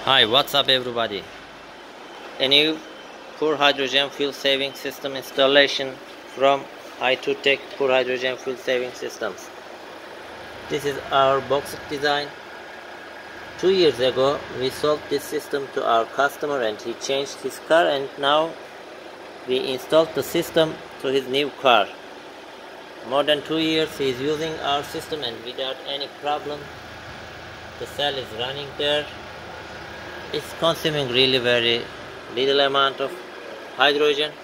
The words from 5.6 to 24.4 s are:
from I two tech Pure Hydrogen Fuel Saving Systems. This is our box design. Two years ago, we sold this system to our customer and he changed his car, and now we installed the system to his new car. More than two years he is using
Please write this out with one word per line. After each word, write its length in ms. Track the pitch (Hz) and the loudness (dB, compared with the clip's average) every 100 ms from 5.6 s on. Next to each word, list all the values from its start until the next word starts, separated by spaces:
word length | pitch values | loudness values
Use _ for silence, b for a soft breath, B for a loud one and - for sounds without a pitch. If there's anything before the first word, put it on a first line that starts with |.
| 139 - 135 131 - - - | 6 2 -4 -6 -14 -16 -14
from 300 | - 135 139 135 - - - | 4 4 4 0 -14 -16 -2
I 140 | 127 127 | 0 2
two 180 | - | 0
tech 240 | 139 139 135 - - | 2 2 2 -2 0
Pure 140 | 135 | 4
Hydrogen 480 | 131 127 127 131 123 | 4 4 0 -2 -2
Fuel 180 | - 123 | -6 -6
Saving 360 | - 127 123 | 0 0 -2
Systems. 580 | - 123 - 110 90 - - - - - - - - - - - - - | -6 -10 -6 -6 -6 -14 -16 -16 -16 -16 -16 -16 -16 -14 -14 -14 -14 -6
This 160 | 151 139 | -2 -2
is 120 | 139 - | -4 2
our 300 | 143 135 135 | 6 6 4
box 340 | 123 139 - - - | 2 0 0 -10 -8
design. 380 | 147 147 143 143 - - - - - - - - - - - - - | -2 2 2 -2 -10 -16 -14 -14 -14 -14 -14 -14 -14 -14 -14 -14 2
Two 140 | 180 | 4
years 260 | 190 165 117 | 8 6 6
ago, 400 | 127 123 135 151 - 120 | 2 4 2 2 -4 -4
we 120 | 131 | -2
sold 320 | - 151 151 - | 0 0 0 0
this 120 | 143 | -4
system 460 | - 151 - 143 135 | -2 -6 -2 -4 -2
to 120 | 139 110 | -2 4
our 200 | 113 110 | 4 2
customer 560 | - 143 - 147 143 | 2 2 2 -2 0
and 180 | 110 104 | 0 -2
he 140 | 117 | -6
changed 400 | 113 - 135 139 - | -6 -2 -2 -2 -6
his 160 | 131 - - | -8 -8 4
car, 160 | 160 | 6
and 240 | 175 139 139 - | 6 2 -2 0
now 360 | 139 151 165 - - - - - - - - - - | 4 4 4 -4 -14 -16 -16 -16 -16 -16 -16 -12 0
we 120 | 131 135 | 0 0
installed 400 | 127 - 156 160 | -4 4 4 4
the 80 | 143 | 0
system 500 | - 170 160 170 160 - - - | 0 -2 2 4 4 0 -12 -6
to 60 | 139 | 0
his 200 | 135 123 | 0 2
new 220 | 135 143 - | 0 0 2
car. 260 | 135 113 95 - - - - - - - - - - - 117 | 6 6 4 -4 -16 -16 -16 -16 -16 -16 -16 -16 -16 -14 -2
More 120 | 135 | 0
than 200 | 147 147 | 4 2
two 160 | 135 160 | 2 0
years 400 | 160 160 156 - | 2 2 0 0
he 100 | 135 | 0
is 100 | 123 | 0
using 400 | 139 151 | -2 0